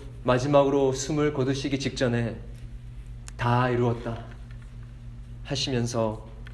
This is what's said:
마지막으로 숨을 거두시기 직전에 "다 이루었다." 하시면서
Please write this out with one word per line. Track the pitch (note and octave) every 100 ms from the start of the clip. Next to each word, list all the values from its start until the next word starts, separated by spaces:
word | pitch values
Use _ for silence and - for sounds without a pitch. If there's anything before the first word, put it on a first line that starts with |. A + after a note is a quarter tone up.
| - -
마지막으로 | B2+ B2 C#3+ C#3+ C#3 C#3 C3
숨을 | C3 - D3+ D3
거두시기 | C#3+ B2+ C3+ C#3+ C3+
직전에 | C3+ - B2+ A#2 A2+ G#2+ - - - - - - - - - -
"다 | B2 A#2+ B2+
이루었다." | A#2+ A#2+ A#2 A#2 A2 - - - - - - - - - - - -
하시면서 | - C3+ C#3+ B2 A#2 A#2 A2 G#2+ - - -